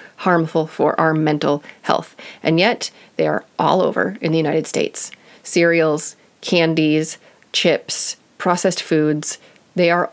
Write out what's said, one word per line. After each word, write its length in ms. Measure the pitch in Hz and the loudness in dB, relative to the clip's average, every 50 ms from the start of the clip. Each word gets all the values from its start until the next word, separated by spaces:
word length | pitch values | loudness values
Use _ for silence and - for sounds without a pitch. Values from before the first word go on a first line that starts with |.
| - - - - | -10 -20 -14 -4
harmful 500 | - 185 175 170 160 156 - 165 156 160 | 0 2 2 2 2 0 0 -2 -2 -2
for 320 | - - - 147 - - | -2 -2 0 0 2 2
our 140 | 160 160 160 | 2 2 2
mental 500 | 156 156 151 151 147 - - 143 147 - - - - - | 2 2 0 0 0 0 0 0 -2 -4 -10 -20 -8 -2
health. 340 | - - - 165 - - - - - - - - | 0 0 0 -2 -6 -14 -20 -20 -20 -14 -6 -2
And 160 | 151 160 165 | 0 2 4
yet, 320 | 185 226 - - - - - - - - _ | 4 2 0 -2 -6 -10 -12 -16 -20 -10 _
they 120 | - 160 151 | -2 -2 0
are 180 | 151 - - _ _ - | -2 -2 -6 _ _ -2
all 240 | 170 147 151 185 | 0 2 2 2
over 360 | 180 - - - - 185 196 214 | 2 0 0 0 -2 -2 -4 -4
in 140 | - 165 160 | -4 -2 0
the 40 | 165 | 0
United 300 | 156 147 165 160 - - | 0 0 -2 -2 -2 -2
States. 420 | - - - - - - - - - - _ - - - | -2 -4 -4 -4 -4 -8 -12 -12 -14 -18 _ -20 -20 -20
Cereals, 760 | - - - 175 170 170 170 165 160 160 147 156 - - - _ _ _ _ _ | -12 -4 0 2 2 4 4 2 2 2 0 -2 -4 -8 -12 _ _ _ _ _
candies, 760 | - - 185 175 165 165 160 160 156 151 151 156 156 160 - - _ - - _ _ _ - | -6 0 2 2 2 2 2 2 2 2 2 2 0 -2 -6 -12 _ -20 -20 _ _ _ -4
chips, 640 | - - 175 151 - - - - - - - - - _ _ _ - | 0 2 2 2 0 -2 -6 -8 -6 -6 -6 -8 -10 _ _ _ -4
processed 460 | - 185 175 180 - 190 180 - - | 0 0 0 2 0 -2 -2 -2 -4
foods, 540 | - 165 156 151 151 151 151 156 - - - - - - _ _ _ - | -2 0 2 2 2 0 -2 -4 -8 -8 -10 -12 -20 -20 _ _ _ -2
they 160 | 180 180 170 | 0 2 2
are 220 | 170 175 175 - | 2 2 0 -2